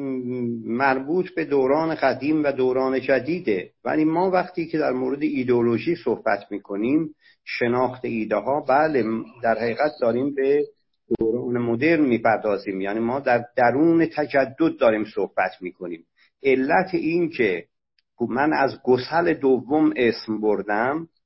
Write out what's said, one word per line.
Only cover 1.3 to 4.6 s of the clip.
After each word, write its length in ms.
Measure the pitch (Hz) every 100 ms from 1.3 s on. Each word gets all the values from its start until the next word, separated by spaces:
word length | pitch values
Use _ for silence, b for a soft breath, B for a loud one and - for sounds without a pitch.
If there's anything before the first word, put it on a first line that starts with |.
به 100 | -
دوران 500 | 147 143 131 151 165
قدیم 500 | 156 135 120 143 156
و 80 | 143
دوران 480 | 127 127 127 131 131
جدیده، 720 | 123 135 135 180 - 95 - _
ولی 200 | 120 151
ما 260 | 156 165 190
وقتی 360 | 180 180 -